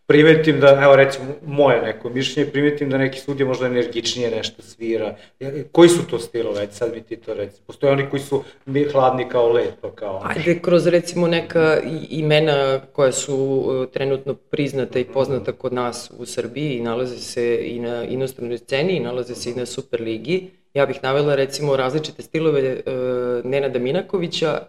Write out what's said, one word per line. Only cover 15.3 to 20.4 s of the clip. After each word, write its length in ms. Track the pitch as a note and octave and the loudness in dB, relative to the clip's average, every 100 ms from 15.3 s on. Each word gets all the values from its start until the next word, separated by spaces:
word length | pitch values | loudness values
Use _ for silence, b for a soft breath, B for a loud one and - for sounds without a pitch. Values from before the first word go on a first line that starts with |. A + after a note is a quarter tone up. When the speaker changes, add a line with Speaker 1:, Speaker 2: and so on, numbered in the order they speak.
| B2+ - | -2 -4
Speaker 2:
kod 200 | A2+ B2+ | -6 -6
nas 380 | B2 B2 A#2 - - | -4 -4 -6 -14 -16
u 80 | A#2+ | -10
Srbiji 460 | - A2+ B2+ D3+ | -8 -6 -6 -6
i 100 | B2 | -4
nalaze 340 | A#2 A#2 B2+ A2+ | -4 -4 -4 -8
se 420 | - B2 A#2+ A#2 | -8 -4 -2 -2
i 140 | D#2+ A#2+ | -4 -6
na 240 | A#2 A#2+ | -6 -6
inostranoj 540 | A2+ B2+ C3 C3 A#2+ A#2+ | -6 -6 -6 -6 -8 -8
sceni 340 | - C3+ F3 | -4 -2 0
i 80 | E3+ | -2
nalaze 340 | A#2+ B2 A#2 | -4 -6 -8
se 140 | A#2 B2 | -8 -8
i 40 | |
Speaker 1:
Mhm. 80 | B2 | -8
Speaker 2:
na 60 | A#2+ | -8
Superligi. 800 | - - A#2 A2+ A2+ A#2 F#3 | -10 -8 -6 -4 -6 -4 -6